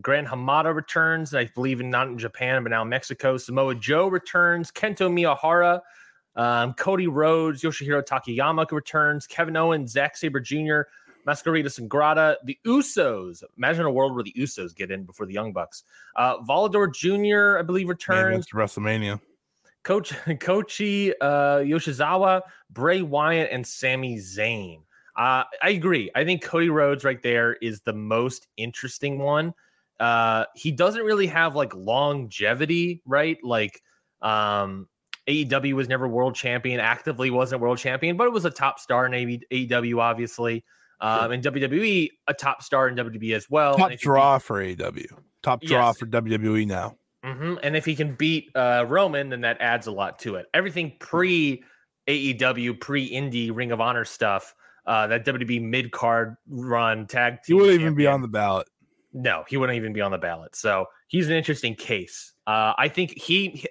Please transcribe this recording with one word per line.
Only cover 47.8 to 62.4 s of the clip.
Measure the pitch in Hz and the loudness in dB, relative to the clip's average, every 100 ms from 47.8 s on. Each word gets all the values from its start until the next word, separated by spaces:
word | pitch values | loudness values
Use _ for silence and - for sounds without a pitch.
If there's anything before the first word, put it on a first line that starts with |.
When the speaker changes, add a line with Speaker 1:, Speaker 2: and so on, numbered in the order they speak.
Speaker 1:
he | 160 151 | -2 -2
can | 151 | -4
beat, | 127 156 160 - | 0 0 0 -2
uh, | 131 123 123 120 | 0 2 2 2
Roman, | 170 196 143 139 | 2 2 0 -4
then | 123 | -2
that | 117 117 | -2 0
adds | 120 117 110 | 0 0 -2
a | |
lot | 98 95 - | -4 -4 -4
to | 117 92 | -8 -8
it. | - | 0
Everything | 160 190 170 160 - | 0 0 -6 -8 -10
pre | - 165 185 170 147 123 - _ _ _ - | -4 0 2 2 2 -2 -10 _ _ _ -4
A | |
E | 143 135 | -2 -2
W, | 117 127 123 120 | 0 0 0 -4
pre-indie | 117 - 139 131 127 139 120 117 | -6 -4 -4 -2 -6 -4 -4 -4
Ring | 113 123 | -4 -4
of | 113 | 0
Honor | 113 120 | 0 0
stuff, | 110 - 110 98 - _ _ _ - | -4 -2 0 0 -4 _ _ _ 0
uh, | 110 107 | 0 2
that | 117 | 0
W | 117 127 | 0 -4
W | 120 120 | -2 -2
E | |
mid-card | 113 127 123 - 117 117 113 120 - | -2 -2 -4 -2 2 2 0 -8 -12
run | 131 123 117 113 110 107 | -10 0 2 2 0 -2
tag | 127 120 123 | 0 0 -2
Speaker 2:
He | - | 2
Speaker 1:
team | 180 | 6
Speaker 2:
wouldn't | 202 175 | 8 6
even | 160 | 4
be | 147 | 4
Speaker 1:
champion. | 143 | 4
Speaker 2:
on | 139 | 4
the | 123 | 0
ballot. | 107 104 95 - _ _ _ _ | 0 2 0 -4 _ _ _ _
Speaker 1:
No, | 131 123 85 78 | -4 -2 -2 -2
he | 139 | -2
wouldn't | 127 120 | 0 -2
even | 110 | -4
be | 107 | -2
on | 101 | -2
the | 92 | -2
ballot. | 87 82 80 | -4 -8 -12
So | - 110 95 92 _ _ | -6 0 0 -2 _ _
he's | 175 156 | -2 0
an | |
interesting | 160 156 143 117 | 0 0 -2 -4
case. | 107 - 107 90 - - _ | -6 -4 -4 -4 -14 -16 _